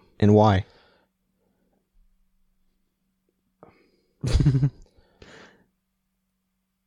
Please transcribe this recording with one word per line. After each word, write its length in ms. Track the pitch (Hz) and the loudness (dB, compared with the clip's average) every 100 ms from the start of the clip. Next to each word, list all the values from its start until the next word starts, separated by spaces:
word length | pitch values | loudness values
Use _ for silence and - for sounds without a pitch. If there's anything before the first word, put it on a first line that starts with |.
| _ _ | _ _
and 160 | 104 104 | 0 2
Y? 300 | 107 95 - _ _ _ _ _ _ _ _ _ _ _ _ _ _ _ _ _ _ _ _ _ _ _ _ _ _ _ _ _ - _ _ _ _ _ | 2 0 -6 _ _ _ _ _ _ _ _ _ _ _ _ _ _ _ _ _ _ _ _ _ _ _ _ _ _ _ _ _ -20 _ _ _ _ _
<laughs> 460 | 131 - 139 131 135 - - _ _ _ - - - _ _ _ _ _ _ _ _ _ _ _ _ _ | -6 -2 0 -2 -4 -8 -20 _ _ _ -20 -20 -20 _ _ _ _ _ _ _ _ _ _ _ _ _